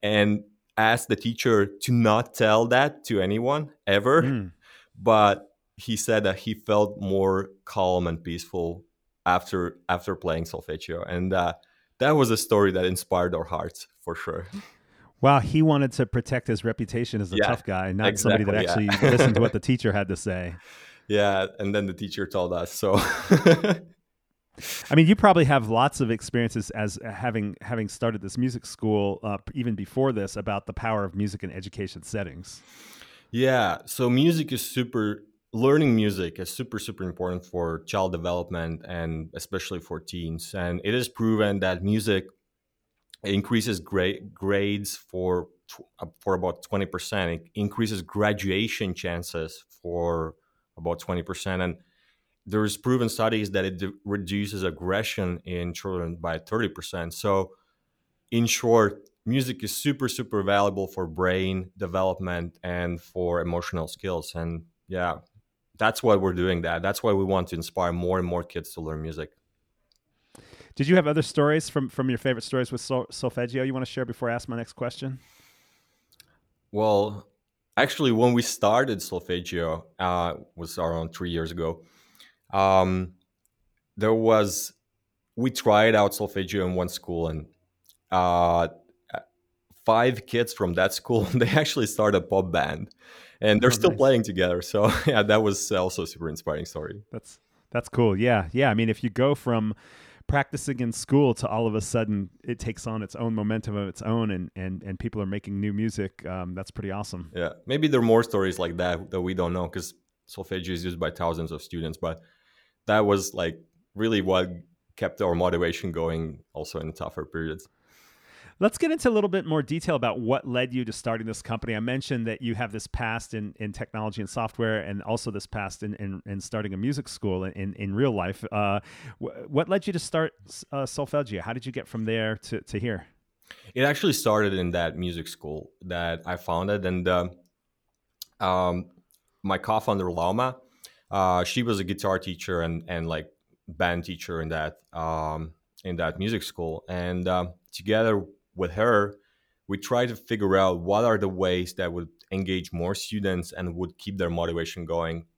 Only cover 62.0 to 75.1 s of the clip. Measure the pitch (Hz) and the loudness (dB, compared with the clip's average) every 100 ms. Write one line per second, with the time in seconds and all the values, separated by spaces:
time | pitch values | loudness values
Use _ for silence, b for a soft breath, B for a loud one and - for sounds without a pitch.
62 | 95 90 92 87 85 - 90 87 87 85 | 0 0 -4 -4 -6 -10 -8 -4 -4 -4
63 | - 92 87 87 85 87 87 90 78 - | -8 -6 -2 0 0 -4 -4 -6 -6 -8
64 | 95 87 78 85 82 82 82 _ _ 90 | -6 -6 -6 -8 -6 -8 -12 _ _ -4
65 | 87 78 - _ _ _ _ _ 110 117 | -4 -4 -10 _ _ _ _ _ 0 2
66 | 120 101 95 87 90 90 85 85 92 101 | 4 4 4 2 2 2 0 -2 -2 -2
67 | 117 98 95 95 87 82 82 - 87 87 | 0 2 2 0 0 -6 -6 -2 0 0
68 | 87 92 90 87 85 - 82 - 78 78 | 0 0 0 -2 -4 -10 -10 -10 -8 -6
69 | 80 78 76 _ _ _ _ _ _ _ | -8 -8 -10 _ _ _ _ _ _ _
70 | _ _ B B B B B - 143 180 | _ _ B B B B B -4 4 6
71 | 151 151 151 - 147 151 156 151 135 - | 6 2 0 2 4 4 0 -4 -4 -2
72 | 131 120 135 120 - 131 123 123 - 131 | -2 0 0 -2 -2 -2 -2 -4 -4 -4
73 | 123 - 127 120 123 127 131 131 127 - | -4 -6 -6 -4 -4 -2 -2 -2 -6 -6
74 | 123 117 120 120 - 117 113 - 120 - | -6 -4 -4 -4 -6 -8 -8 -8 -8 -6
75 | 135 | -10